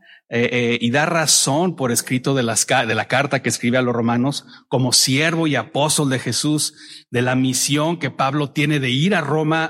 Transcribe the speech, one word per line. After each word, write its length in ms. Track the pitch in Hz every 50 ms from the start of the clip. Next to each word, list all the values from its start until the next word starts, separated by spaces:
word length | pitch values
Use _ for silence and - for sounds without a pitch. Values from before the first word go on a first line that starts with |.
| _ - - - _ -
eh, 200 | 117 117 120 - 127
eh, 260 | 123 120 117 117 113
y 120 | 117 117 120
da 120 | 143 156
razón 720 | 165 170 165 160 - - - - 143 135 156 185 185 165
por 160 | - 135 120
escrito 420 | 120 - - - 151 135 - 143 139
de 80 | 135 120
las 200 | 113 113 - -
ca-, 220 | - 131 127 123
de 80 | 113 101
la 140 | 107 101 -
carta 340 | 127 127 - - - 131 -
que 60 | 123
escribe 280 | 113 - - 120 120
a 60 | 127 127
los 100 | 123 120
romanos 520 | 117 117 117 120 120 123 143 139 - - - - - - -
como 240 | - 123 131 - -
siervo 560 | - - 135 131 139 156 165 165 165 165 156
y 80 | 139
apóstol 540 | 123 120 - - 170 185 160 - - 151 135
de 100 | 131 127
Jesús, 840 | - 131 117 - - 147 151 147 - - - - - - - - - _
de 120 | 123 120 123
la 120 | 127 131
misión 640 | 131 131 131 127 - - - 139 147 151 165 175 170
que 140 | - 131 -
Pablo 380 | - 139 135 135 147 147 135
tiene 280 | - 151 147 151 151 147
de 120 | 131 123
ir 260 | 123 135 156 196 202
a 40 | 175
Roma 440 | 151 135 147 156 156 151 160 160 160 160